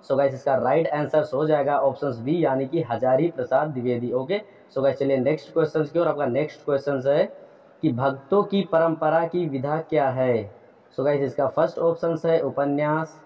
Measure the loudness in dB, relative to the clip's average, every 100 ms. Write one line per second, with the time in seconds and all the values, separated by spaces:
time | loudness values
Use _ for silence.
0 | -2 0 2 0 0 0 2 2 0 -2
1 | 0 0 0 -2 0 2 2 2 0 0
2 | -4 -4 -2 0 2 0 -2 -2 -2 -2
3 | 2 2 2 -2 0 0 0 -4 -2 -2
4 | -2 -4 -2 -6 -6 -20 -10 0 0 2
5 | 0 2 2 0 -2 0 0 0 -2 0
6 | 0 0 -2 -2 -2 -6 -2 -2 0 -2
7 | 2 2 2 -2 -20 -20 -20 -2 -2 0
8 | -2 -2 0 0 2 0 0 2 2 0
9 | 0 0 0 -2 -2 -2 -2 -4 -2 0
10 | 0 0 2 0 -2 -14 -20 -20 _ -4
11 | 0 0 -2 -2 -2 0 -2 0 -2 0
12 | -2 -2 0 0 0 -2 -2 0 0 -2
13 | -4 -12